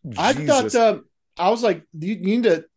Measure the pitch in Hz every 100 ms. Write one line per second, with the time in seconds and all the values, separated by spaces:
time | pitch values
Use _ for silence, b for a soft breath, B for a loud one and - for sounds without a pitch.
0 | 151 113 196 269 - 277 - 233 226 190
1 | _ _ _ - 180 233 233 165 _ 160
2 | 175 208 185 233 226 160 -